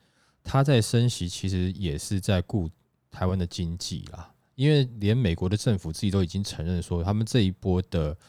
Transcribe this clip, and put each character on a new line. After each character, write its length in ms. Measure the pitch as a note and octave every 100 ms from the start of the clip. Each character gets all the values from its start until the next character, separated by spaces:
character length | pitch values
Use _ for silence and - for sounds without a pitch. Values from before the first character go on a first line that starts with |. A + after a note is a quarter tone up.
| _ _ _ _
它 200 | - C3+
在 180 | C#3 B2+
升 260 | G#2+ A#2+ B2
息， 220 | - F2
其 180 | - F#2+
实 240 | F#2 F#2
也 220 | F#2 F#2 C#2+
是 240 | - G2
在 220 | - F#2+
顾 260 | - G#2+ E2 - _ _ _
台 160 | - F#2
湾 100 | F#2
的 80 | F2
经 320 | - E2+ F2
济 260 | - E2+ F#2
啦。 220 | - E2+ _ _ -
因 160 | C#3+
为 120 | D3+ B2+ A#2
连 160 | G2+ A#2
美 200 | A2 E2
国 120 | G#2+
的 80 | G2+
政 220 | - G2
府 140 | D#2+
自 80 | D#2+
己 80 | G#2
都 140 | G2
已 20 | F2
经 180 | F#2+
承 220 | G2+ - E2
认 160 | F2+
说， 220 | F2 F2
他 100 | E2+
们 100 | G#2
这 180 | A2 B2+
一 100 | F#2+
波 280 | F2+ G2 F2+
的 340 | F2+ F2 D2+ D#2